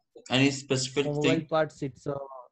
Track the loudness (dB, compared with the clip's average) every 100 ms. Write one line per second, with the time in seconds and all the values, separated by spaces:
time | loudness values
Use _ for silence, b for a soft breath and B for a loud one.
0 | _ -16 0 4 4 2 -2 -2 -2 -2
1 | -2 0 2 2 0 0 0 -4 -10 -8
2 | -8 -8 -10 -16 -20